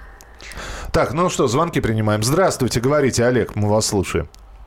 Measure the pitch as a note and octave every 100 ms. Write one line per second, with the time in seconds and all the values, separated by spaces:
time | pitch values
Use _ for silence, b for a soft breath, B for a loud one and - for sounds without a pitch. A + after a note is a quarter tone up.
0 | B B B B B B B B B D#3+
1 | D#3 B2+ F3+ E3+ D3 A#2+ E3+ D3+ A2 A2
2 | G#2+ G#2 A2 D#3 F#3 - A#2+ B2+ B2 D3+
3 | C#3 - A#2+ B2 F#2+ - G#2 G#2+ G#2+ G#2
4 | F2 F2 D#2 - - -